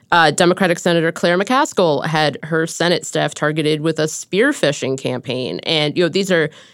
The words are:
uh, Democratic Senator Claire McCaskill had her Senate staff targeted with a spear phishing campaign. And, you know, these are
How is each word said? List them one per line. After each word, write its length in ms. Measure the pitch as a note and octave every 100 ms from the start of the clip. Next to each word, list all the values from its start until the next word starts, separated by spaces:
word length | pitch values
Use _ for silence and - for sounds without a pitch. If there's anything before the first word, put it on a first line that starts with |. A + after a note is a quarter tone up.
| _
uh, 200 | E3+ D#3
Democratic 480 | - F3 F3+ F#3 -
Senator 340 | F3+ E3+ D#3+
Claire 260 | E3+ F3 F3+
McCaskill 640 | G3+ B3+ D#4 - E3+ C#3
had 340 | D#3+ D#3 D3+ C#3+
her 240 | D#3 D#3+ E3
Senate 380 | - E3+ F3
staff 300 | - D#3 D3
targeted 480 | - D3+ D#3 D3+ D#3
with 160 | D#3+ D#3
a 100 | D#3
spear 440 | - - F#3 C#4
phishing 460 | C#4 D3 C3+ B2+ C3
campaign. 600 | - B2+ - B2+ A2+ F2
And, 360 | - D#3+ D3+ C#3+
you 60 |
know, 60 | E3+
these 240 | G3 F#3
are 180 | E3+ D3+ - -